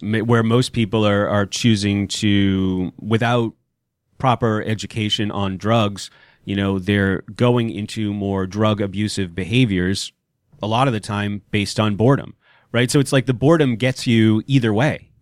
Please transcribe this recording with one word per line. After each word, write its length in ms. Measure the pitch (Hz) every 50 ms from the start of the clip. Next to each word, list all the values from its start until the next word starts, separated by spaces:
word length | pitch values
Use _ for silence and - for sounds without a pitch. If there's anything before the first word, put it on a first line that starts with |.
| -
M-, 240 | 101 110 113 104
where 160 | 117 120 117 117
most 300 | 113 113 123 127 - -
people 340 | 117 113 98 92 110 107
are, 220 | 104 101 101 104 76
are 160 | 92 104 101
choosing 640 | 92 - - - 120 110 101 101 104 101 101 101 98
to, 800 | - - - 104 101 101 98 98 95 95 95 92 92 92 92 87 - -
without 540 | - 104 113 110 117 117 120 123 117 113 - _ _ _ _ _ _ _ _ _ _ _ _
proper 460 | - - 131 120 - 127 113 110 107 -
education 680 | - 110 101 - 101 - 117 107 104 - - 110 104
on 280 | - 101 101 95 95 90
drugs, 520 | 98 104 117 117 107 101 101 95 - - - _ _ _ _ _ _
you 120 | - 98
know, 220 | 101 101 98 98 98
they're 420 | 92 95 101 101 98 98 95 - - - 104
going 320 | - 123 123 123 123 117 113
into 460 | 95 98 104 107 - 113 107 104 101
more 320 | 104 98 98 98 98 95
drug 340 | 95 92 104 110 107 107 101
abusive 540 | 104 101 92 98 107 107 - - 98 90 85
behaviors 800 | 92 92 80 107 123 131 113 98 90 90 90 98 - - - - _ _ _ _ _ _ _ _ _ -
a 40 |
lot 200 | 107 110 117 131
of 80 | 139 117
the 60 | 107
time 420 | - - 107 104 104 101 104 101 - _
based 280 | - 107 101 95 - -
on 160 | 107 107 104
boredom, 400 | 92 107 127 139 131 - - - _ _ _ _ _ _ _ -
right? 180 | 117 123 127
So 100 | - 151
it's 120 | 139 - -
like 140 | 135 120
the 80 | 131 127
boredom 420 | 107 131 143 170 165 147 131 120
gets 300 | 101 120 127 127 - -
you 360 | 131 117 113 110 110 107 110 -
either 260 | - 135 135 117 113 104
way 380 | 101 131 156 101 - - _ _ _